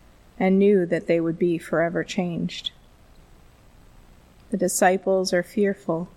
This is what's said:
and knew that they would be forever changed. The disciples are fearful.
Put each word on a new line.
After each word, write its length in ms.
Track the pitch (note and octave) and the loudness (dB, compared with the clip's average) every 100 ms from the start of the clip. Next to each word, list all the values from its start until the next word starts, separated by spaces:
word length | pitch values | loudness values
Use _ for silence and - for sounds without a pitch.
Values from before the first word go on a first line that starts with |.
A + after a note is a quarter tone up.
| - _ - - | -20 _ -20 -2
and 200 | F#3+ F#3+ | 2 4
knew 260 | G3+ G3+ | 4 4
that 220 | F3 E3 - | 2 -4 0
they 140 | E3+ | 0
would 180 | E3 E3 | 0 0
be 180 | F3 E3 | 0 -2
forever 480 | - D#3+ E3+ E3+ | -2 -2 -2 -4
changed. 680 | - - F3+ E3+ F3+ - - - - _ - - - - - _ - - - - - - _ - - | -6 -4 -4 -4 -8 -8 -12 -14 -20 _ -20 -20 -20 -20 -20 _ -20 -20 -20 -20 -20 -20 _ -20 -8
The 60 | G3 | -4
disciples 760 | F3+ - F#3 F#3 F#3+ F#3+ F#3 | -2 2 2 2 0 0 0
are 100 | F3+ | -2
fearful. 680 | F3 G#3+ G3+ G3 - E3 F3+ | -2 -2 -2 -2 -4 -4 -6